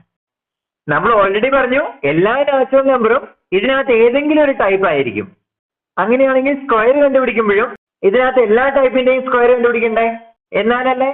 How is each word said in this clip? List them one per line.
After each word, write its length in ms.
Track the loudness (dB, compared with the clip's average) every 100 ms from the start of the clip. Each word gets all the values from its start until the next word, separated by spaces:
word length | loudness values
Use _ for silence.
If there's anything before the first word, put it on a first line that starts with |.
| _ _ _ _ _ _ _ _ -6
നമ്മൾ 220 | -4 0 0
already 320 | 0 0 0 0
പറഞ്ഞു 260 | 0 -2 -4 -6 -4
എല്ലാ 240 | 0 0 0 0
നാച്ചുറൽ 360 | 0 0 0 2
നമ്പറും 300 | 0 0 -2 -4 _ _
ഇതിനകത്ത് 400 | -2 -2 -2 0
ഏതെങ്കിലും 500 | 2 2 2 0 2
ഒരു 100 | 2 0
ടൈപ്പ് 260 | -2 0 0
ആയിരിക്കും. 360 | -2 -2 -6 -10 _ _ _ _ _ _ -6
അങ്ങനെയാണെങ്കിൽ 520 | -2 0 2 0 -2 -4
സ്ക്വയർ 320 | -2 0 2 2
കണ്ടുപിടിക്കുമ്പോഴും 640 | 2 2 0 -2 0 0 -2 -8 _ _ 0
ഇതിനകത്ത് 320 | 2 2 2 2
എല്ലാ 180 | 2 2
ടൈപ്പിന്റെയും 540 | 2 2 2 0 0 0
സ്ക്വയർ 240 | 0 2
കണ്ടുപിടിക്കണ്ടേ? 520 | 2 2 0 -2 0 -2 -4 -14 _ _ -4
എന്നാലല്ലേ 500 | -2 -2 -2 -2 -4